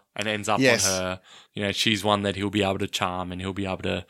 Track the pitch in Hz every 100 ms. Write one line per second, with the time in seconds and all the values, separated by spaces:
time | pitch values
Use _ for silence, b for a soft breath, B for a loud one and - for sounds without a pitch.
0 | _ - 107 107 104 107 131 113 98 92
1 | 92 92 B B B 117 101 98 117 107
2 | 104 101 101 98 101 101 98 95 98 -
3 | 95 90 90 90 95 95 95 90 95 90